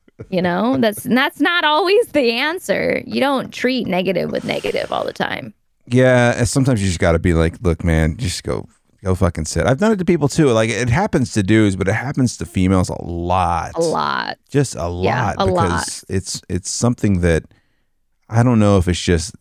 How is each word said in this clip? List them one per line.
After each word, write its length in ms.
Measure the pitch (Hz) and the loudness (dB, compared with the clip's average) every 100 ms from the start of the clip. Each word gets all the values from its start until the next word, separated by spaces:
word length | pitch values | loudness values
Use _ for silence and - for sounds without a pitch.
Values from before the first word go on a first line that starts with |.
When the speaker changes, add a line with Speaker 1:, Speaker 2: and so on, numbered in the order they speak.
| _ - - | _ -20 -6
Speaker 1:
You 120 | 185 | -2
know, 360 | 180 175 226 269 | 0 0 0 0
that's, 260 | 233 208 | 0 -2
that's 360 | - 240 285 - | -2 0 0 0
not 240 | 359 349 | 0 2
always 440 | 311 302 359 403 466 | 2 2 2 2 2
the 220 | 294 254 | 0 0
answer. 680 | 233 294 359 - 185 - - - | 0 -2 -4 -4 -2 -2 -2 -4
You 140 | 220 | -2
don't 320 | 262 269 - | -2 -2 -4
treat 360 | - 247 254 - | -4 -2 -2 -2
negative 440 | 175 185 180 156 | -2 -2 -2 -2
with 140 | - - | -4 -4
negative 460 | 73 - - - | -4 -4 -4 -4
all 120 | - | -4
the 80 | - | -6
time. 400 | - - - - - _ _ - | -4 -4 -6 -10 -18 _ _ -2
Speaker 2:
Yeah, 480 | 123 127 123 120 85 | 2 4 4 4 2
and 100 | 117 | 0
sometimes 340 | 143 131 120 | 0 2 2
you 60 | 98 | 0
just 120 | 85 | 0
gotta 200 | 90 85 | 2 2
be 140 | 92 | 4
like, 220 | 82 82 - | 4 2 0
"Look, 220 | 87 82 | -2 0
man, 320 | 85 80 80 82 | 0 2 2 0
just 280 | 117 - | -4 -6
go, 260 | - 58 - _ _ _ | -6 -8 -8 _ _ _
go 120 | 95 92 | -4 0
fucking 300 | 92 85 80 | 0 -2 -4
sit." 200 | 85 80 | -2 0
I've 140 | 135 | 2
done 120 | 208 | 2
it 60 | 214 | 0
to 80 | 175 | 0
people 240 | 175 143 | 0 0
too. 180 | - 147 | 2 2
Like, 180 | 110 113 | 4 2
it 200 | 107 123 | 0 0
happens 440 | 123 208 - 123 | 0 0 0 0
to 100 | - | 0
dudes, 320 | 98 110 107 92 | 2 4 4 2
but 120 | 92 | -2
it 40 | |
happens 440 | 110 123 151 127 - | -2 -2 -2 -2 -2
to 80 | 82 | -6
females 420 | - 92 95 87 | 0 2 4 2
a 140 | - | -4
lot. 680 | - 87 85 92 87 85 - - | -8 -6 -2 0 0 -2 -4 -4
Speaker 1:
A 60 | |
lot. 560 | 165 82 73 65 50 - _ | -2 -2 -2 -4 -6 -10 _
Speaker 2:
Just 260 | 143 139 - | -2 -2 -2
a 20 | 82 87 | -6 -2
Speaker 1:
Yeah, 320 | 90 78 95 | -2 0 -2
Speaker 2:
lot, 20 | - | -2
Speaker 1:
a 60 | 190 | 0
lot. 180 | 180 120 | 0 0
Speaker 2:
because 360 | 78 - - - | -2 -4 -8 -6
it's, 340 | 95 - - - | -6 -6 -10 -8
it's 220 | 92 - | -8 -6
something 500 | - 120 123 107 92 | -2 -2 0 0 2
that 220 | 87 80 - _ _ _ _ _ _ _ - | 2 2 -2 _ _ _ _ _ _ _ -4
I 140 | 110 | 2
don't 160 | 123 117 | 4 6
know 180 | 104 101 | 6 4
if 100 | 87 | 2
it's 140 | 87 | 0
just, 340 | - 85 80 - | 0 0 -2 -12